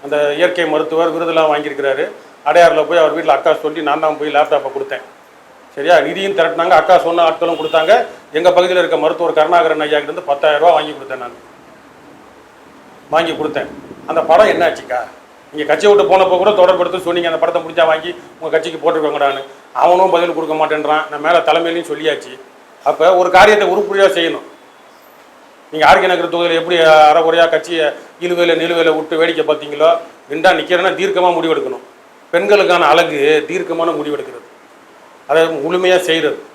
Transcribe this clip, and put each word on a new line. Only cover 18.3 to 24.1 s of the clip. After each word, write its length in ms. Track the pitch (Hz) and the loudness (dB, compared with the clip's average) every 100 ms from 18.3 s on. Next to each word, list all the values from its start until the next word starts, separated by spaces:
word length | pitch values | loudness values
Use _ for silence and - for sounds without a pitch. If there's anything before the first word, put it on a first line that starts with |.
| - | -14
உங்க 180 | 160 160 | -4 -4
கட்சிக்கு 320 | 170 160 147 | -4 -4 -2
போட்டுக்கோங்கடான்னு." 540 | 160 151 147 143 135 135 - - | -2 -2 -2 -2 -2 -12 -20 -12
அவனும் 380 | 123 156 180 185 | -2 2 4 2
பதில் 240 | 170 170 | 2 -2
கொடுக்க 200 | 160 160 | -4 -4
மாட்டேன்றான். 500 | 156 156 151 151 151 156 | -4 -2 -2 -2 -2 -2
நான் 100 | 147 | -6
மேல 180 | 156 175 | 0 0
தலைமையிலையும் 540 | 160 156 170 170 170 | 2 0 0 -6 -8
சொல்லியாச்சு. 460 | 147 156 143 - 131 - - _ - | -6 -4 -6 -10 -20 -20 -20 _ -6
அப்ப 320 | 139 151 160 185 | -4 0 2 2
ஒரு 140 | 180 | 4
காரியத்தை 380 | 185 214 208 190 | 6 6 4 2
உருப்படியா 380 | 190 202 196 | -2 -2 2
செய்யணும். 440 | 196 | 2